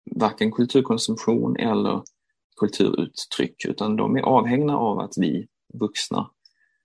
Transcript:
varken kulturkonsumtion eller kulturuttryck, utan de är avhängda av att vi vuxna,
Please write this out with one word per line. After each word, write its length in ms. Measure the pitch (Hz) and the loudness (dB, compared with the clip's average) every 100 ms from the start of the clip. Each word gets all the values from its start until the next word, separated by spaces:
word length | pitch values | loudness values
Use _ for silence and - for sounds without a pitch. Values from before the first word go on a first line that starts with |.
| - - | -12 -2
varken 360 | 107 - 107 | -2 2 0
kulturkonsumtion 1080 | 113 120 135 127 113 - 110 - 117 120 127 | 2 2 2 2 0 -2 -2 0 0 0 -2
eller 460 | 113 104 104 98 - _ _ _ _ - | 0 0 0 -2 -6 _ _ _ _ -4
kulturuttryck, 1080 | 104 - - - - - - - - - - | -2 2 2 2 -4 -6 -8 -4 -4 -4 -6
utan 300 | - 107 107 | -4 -2 0
de 200 | 107 131 | 0 2
är 60 | |
avhängda 540 | - 127 113 127 147 135 | 4 4 4 2 2 2
av 240 | 113 101 | 0 -2
att 140 | 98 - | -4 0
vi 300 | 82 90 110 _ _ | 0 0 -4 _ _
vuxna, 560 | 123 107 - - - - _ _ _ _ _ | -4 -4 -4 -4 -4 -6 _ _ _ _ _